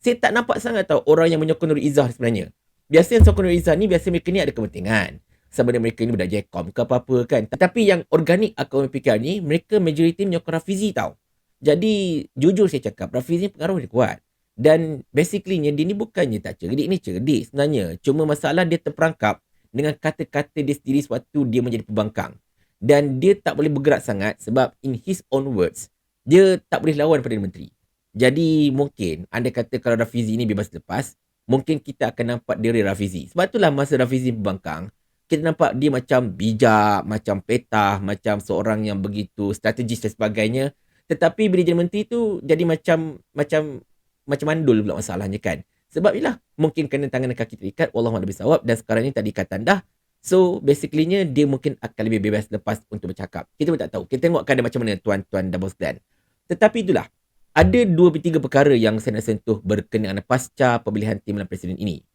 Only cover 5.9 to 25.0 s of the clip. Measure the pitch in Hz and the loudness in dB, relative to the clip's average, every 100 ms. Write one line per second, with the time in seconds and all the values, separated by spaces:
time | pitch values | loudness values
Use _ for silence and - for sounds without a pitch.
5.9 | - 117 113 90 101 - - 85 - 117 | -2 -2 -2 -2 -4 -6 -8 -8 -6 -2
6.9 | 123 - 127 120 135 110 147 180 240 208 | -2 0 -2 0 -2 -2 0 0 2 2
7.9 | 180 165 165 156 180 214 - 135 135 135 | 2 2 0 2 2 2 -2 -4 -2 -2
8.9 | 135 127 107 123 202 165 160 - 214 180 | -2 0 0 0 -4 -2 -2 0 0 0
9.9 | 147 165 170 196 170 - 160 - 196 208 | 2 0 2 -2 -4 -4 -6 -4 -2 -2
10.9 | 156 90 - _ _ _ _ 135 151 214 | -2 -6 -8 _ _ _ _ 2 2 2
11.9 | 214 190 156 - - 151 190 202 143 - | 0 0 -4 -6 2 2 4 2 2 -6
12.9 | - 92 123 127 170 196 - 160 190 120 | -8 -6 -6 -2 -2 -2 -6 -4 -4 -2
13.9 | 117 120 - _ _ _ - 131 156 165 | 0 0 -2 _ _ _ 0 4 6 4
14.9 | 147 - 143 175 202 190 185 147 147 160 | -6 -6 -2 0 -2 -4 -2 0 0 -2
15.9 | 202 220 - 151 107 - - 85 127 151 | -2 -6 -2 -2 -2 -8 -10 -4 -2 0
16.9 | 190 - 90 127 143 - 139 143 147 90 | -2 -4 -4 0 0 -2 -2 0 0 -2
17.9 | 85 - 139 156 143 156 160 175 160 - | -4 0 0 2 0 0 0 0 -2 -4
18.9 | 147 160 160 107 104 _ _ _ 117 151 | -2 -2 0 -2 -2 _ _ _ -4 -2
19.9 | 147 156 - 156 147 147 - 139 143 - | -2 -6 -6 -6 -6 -6 -4 -4 -4 0
20.9 | 139 143 113 - 151 131 117 120 117 110 | -2 0 -6 -4 -4 0 0 0 -4 -4
21.9 | 107 107 - 95 - _ _ _ _ 107 | -2 -2 -4 -8 -10 _ _ _ _ 4
22.9 | 143 147 131 180 202 - 135 151 143 139 | 4 4 0 2 2 -2 -2 0 0 2
23.9 | 147 - 101 101 - - 123 127 _ 135 | 0 -2 -4 -4 -6 -4 0 0 _ -8
24.9 | 120 | -8